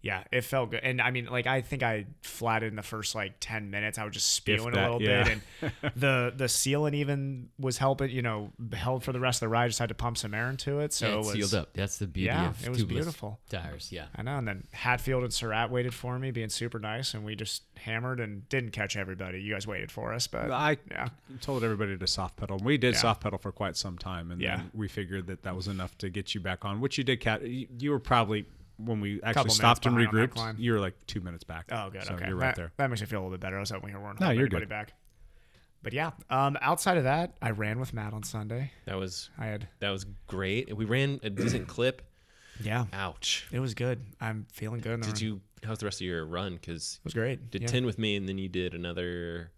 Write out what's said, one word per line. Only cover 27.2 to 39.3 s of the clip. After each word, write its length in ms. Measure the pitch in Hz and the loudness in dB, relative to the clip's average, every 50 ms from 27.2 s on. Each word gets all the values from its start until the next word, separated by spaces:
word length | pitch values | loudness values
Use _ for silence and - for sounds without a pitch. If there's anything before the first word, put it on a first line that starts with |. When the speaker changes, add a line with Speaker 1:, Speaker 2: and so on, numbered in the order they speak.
| - 117 110 110 139 | 2 0 0 0 -2
Speaker 2:
you, 220 | 120 120 131 127 - 127 117 | -4 -4 -4 -6 -8 -8 -4
you 120 | 131 147 | 0 0
were 80 | 147 131 | 0 0
probably, 460 | - - 131 120 113 101 110 104 98 - - - - - - - | 4 4 6 6 6 4 2 0 -2 -4 -14 -20 -20 -20 -14 -8
when 200 | 110 117 113 107 | -4 -2 -2 0
we 140 | 101 101 101 - - | 0 -2 -4 -2 0
actually 100 | 113 110 | 2 4
Speaker 1:
Couple 180 | 143 131 110 - | 4 4 6 4
Speaker 2:
stopped 320 | - - 117 120 - - | 8 8 8 8 8 6
and 80 | 123 123 | 4 6
Speaker 1:
minutes 140 | 117 117 107 107 | 8 6 6 8
behind 20 | |
on 140 | 110 117 127 | 6 4 4
that 0 | |
Speaker 2:
regrouped, 40 | - | 4
Speaker 1:
climb. 200 | 120 113 113 110 | -2 -4 -4 -2
Speaker 2:
you 140 | 107 117 120 | 0 2 2
were, 80 | 113 104 | 4 4
like, 140 | 98 92 - - - | 2 0 -4 -6 -12
two 140 | - - 104 | -8 -6 -6
minutes 240 | 87 90 85 82 - | -6 -6 -10 -10 -10
back. 220 | - 82 82 92 - | -10 -8 -8 -6 -4
Speaker 1:
Oh, 200 | - 113 104 98 | -4 -4 -4 -6
good. 120 | 98 95 98 | -8 -8 -6
Speaker 2:
So 80 | 98 95 | -4 -4
Speaker 1:
okay. 140 | 87 87 - | -4 -2 -2
Speaker 2:
you're 80 | - | 0
right 80 | - 123 | 2 2
Speaker 1:
That, 80 | 131 - | 2 2
Speaker 2:
there. 160 | - 85 85 - | 0 -4 -6 0
Speaker 1:
that 120 | - 143 131 | 0 0 2
makes 120 | 120 104 | 2 -2
me 60 | 104 | -2
feel 120 | 98 110 101 | -4 -4 -4
a 40 | 95 | -4
little 80 | 92 92 | -4 -6
bit 40 | 90 | -4
better. 160 | 95 92 95 | -4 -4 -4
I 20 | 98 | -2
was 120 | 101 101 | -2 -4
hoping 220 | 110 95 87 101 101 | -4 -6 -8 -10 -10
we 60 | 98 | -10
weren't 220 | 101 104 101 - | -10 -10 -2 2
Speaker 2:
No, 60 | 190 | 4
Speaker 1:
holding 120 | 175 123 113 | 4 6 6
Speaker 2:
you're 60 | 139 | 4
Speaker 1:
anybody 220 | 120 95 85 107 | 4 4 0 -2
Speaker 2:
good. 20 | 104 | -2
Speaker 1:
back. 240 | 107 107 107 - - _ _ - - - - - - - - - _ - - _ _ _ - | -6 -6 -6 -8 -14 _ _ -20 -20 -20 -20 -20 -20 -20 -20 -20 _ -20 -20 _ _ _ -8
But 80 | 117 | -4
yeah, 200 | 113 139 156 165 - - - - | -2 0 -2 -2 -4 -10 -4 2
um, 280 | 131 131 139 139 143 135 | 4 6 6 6 4 2
outside 340 | 127 135 170 175 - 196 180 | 2 2 2 4 4 4 4
of 80 | 170 131 | 6 6
that, 300 | 127 139 160 170 175 - - | 4 4 4 2 -2 -4 -4
I 80 | - 120 | -2 -2
ran 300 | 110 104 107 107 110 123 | 0 0 0 0 0 -2
with 120 | 131 123 - | -2 -4 -4
Matt 200 | 113 107 107 110 | -6 -6 -4 -6
on 100 | 110 104 | -6 -8
Sunday. 480 | - - 110 107 107 113 120 117 127 - - - | -6 -6 -6 -4 -4 -4 -4 -4 -6 -8 -12 -8
Speaker 4:
That 100 | - 98 | -6 -4
was 320 | 95 95 92 90 - - - | -4 -4 -4 -6 -8 -10 -12